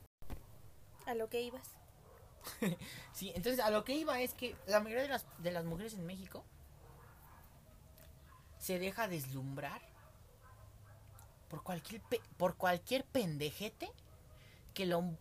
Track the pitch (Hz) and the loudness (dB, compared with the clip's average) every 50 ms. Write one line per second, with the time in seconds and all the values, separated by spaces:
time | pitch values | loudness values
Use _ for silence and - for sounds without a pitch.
0 | - - _ _ - - - - - - - - - - - - - - - - | -20 -20 _ _ -4 -2 -2 -4 -6 -10 -14 -14 -14 -14 -14 -14 -16 -16 -16 -8
1 | - 269 240 226 220 220 - 240 240 247 240 262 - - - - - - - - | -4 0 2 2 2 2 2 0 0 0 -2 -6 -8 -12 -14 -16 -18 -18 -20 -20
2 | - - - - - - - - - - - - - 202 170 - - - - - | -20 -18 -18 -18 -18 -18 -16 -12 -10 -10 -2 2 2 2 2 2 -2 -8 -10 -10
3 | - - - - 190 196 - 185 170 240 254 247 226 214 208 214 208 - 269 302 | -12 -10 -8 -6 -6 -4 -2 0 2 4 4 6 8 8 8 6 6 4 4 4
4 | 320 311 269 247 254 247 - - 247 240 - - - 185 202 214 214 220 220 247 | 4 4 4 4 4 2 0 -2 -4 -4 -4 -4 4 6 8 8 8 6 4 2
5 | 269 285 269 226 - - - - 165 175 180 170 165 170 165 165 208 226 220 196 | 4 4 2 0 0 -4 -8 -2 0 2 2 2 2 0 0 -2 -2 -4 -4 -4
6 | 165 165 190 190 190 - - - - - - - - - - - - - - - | -4 -4 -4 -6 -8 -8 -10 -10 -12 -12 -16 -18 -18 -18 -18 -18 -16 -16 -16 -16
7 | - - - - - - - - - - - - - - - - - - - - | -16 -18 -18 -18 -18 -18 -18 -18 -18 -18 -18 -18 -18 -18 -18 -18 -18 -18 -18 -18
8 | - - - - - - - - - - - - - - 185 180 180 190 190 - | -18 -18 -18 -18 -18 -18 -18 -18 -18 -18 -12 -6 -2 0 2 2 2 2 2 2
9 | 226 202 180 160 135 131 131 135 131 135 135 139 143 139 185 240 - - - - | 2 2 2 0 -2 -2 -2 -2 -2 -2 -2 -2 -4 -4 -4 -8 -10 -14 -16 -18
10 | - - - - - - - - - - - - - - - - - - - - | -18 -18 -18 -18 -20 -20 -20 -18 -18 -18 -16 -16 -16 -16 -16 -16 -18 -18 -18 -18
11 | - - - - - - - - - - - 156 - - 185 165 - - 214 226 | -16 -16 -16 -16 -16 -18 -18 -18 -14 -10 -10 -8 -4 -4 -4 -4 -4 -6 -8 -8
12 | - - 254 453 - - - - 175 185 175 - - 180 180 180 - - 240 262 | -2 0 0 0 0 -4 2 4 4 4 6 6 6 6 6 6 4 4 2 2
13 | 269 - - 269 220 170 151 143 143 151 - - 190 220 - - 339 392 494 - | 4 4 4 4 4 4 4 2 0 0 0 -2 -4 -4 -4 -4 -6 -8 -8 -10
14 | - - - - - - - - - - - - - - - - 196 180 175 170 | -16 -18 -18 -18 -18 -18 -18 -18 -18 -18 -18 -18 -14 -6 -2 2 4 6 6 6
15 | 180 180 160 160 | 6 4 0 -2